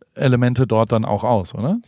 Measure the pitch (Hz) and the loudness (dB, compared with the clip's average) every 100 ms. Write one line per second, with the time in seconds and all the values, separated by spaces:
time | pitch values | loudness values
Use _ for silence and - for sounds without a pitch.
0 | _ - 135 123 123 123 120 110 113 113 | _ -2 0 2 2 0 2 2 2 0
1 | - 104 117 110 87 92 123 233 | 0 -2 0 -2 -2 -6 -4 -4